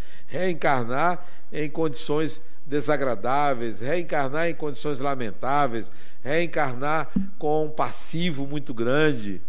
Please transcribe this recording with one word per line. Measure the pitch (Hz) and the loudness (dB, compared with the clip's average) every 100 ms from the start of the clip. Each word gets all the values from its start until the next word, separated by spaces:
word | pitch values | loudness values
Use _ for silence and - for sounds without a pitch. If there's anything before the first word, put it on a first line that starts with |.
| - - - | 0 0 0
reencarnar | 147 185 160 160 131 117 131 170 175 - - - | 0 0 0 2 2 2 0 0 0 0 0 0
em | 151 151 | 0 0
condições | 165 160 139 - 147 156 - - - - | 0 0 0 0 0 0 0 0 0 0
desagradáveis, | 143 139 143 131 107 117 143 147 120 117 101 | 0 2 0 0 0 0 0 2 0 0 0
reencarnar | 123 175 160 156 135 151 170 | 0 0 0 0 0 0 0
em | |
condições | 160 151 139 151 135 | 0 -2 0 -2 0
lamentáveis, | 139 135 113 - 123 147 139 117 98 - - - | 0 0 0 0 0 2 2 0 0 0 -2 -2
reencarnar | 127 160 170 160 143 123 147 160 147 - 190 - | 0 0 0 0 0 0 0 0 0 0 0 0
com | 151 156 156 | 0 0 0
um | |
passivo | - 127 - - 160 180 135 | 0 0 0 0 0 0 0
muito | 139 147 147 | 0 0 0
grande." | 113 117 143 156 127 101 90 | 0 2 2 2 2 0 0